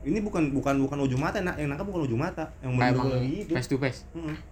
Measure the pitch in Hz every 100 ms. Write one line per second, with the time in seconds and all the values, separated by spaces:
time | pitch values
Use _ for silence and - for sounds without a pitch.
0 | 139 208 208 180 151 135 131 139 135 143
1 | 135 127 160 208 180 - 151 143 196 180
2 | 139 113 165 180 160 - 131 123 123 127
3 | 131 127 127 170 208 143 123 135 135 -
4 | - 165 160 156 -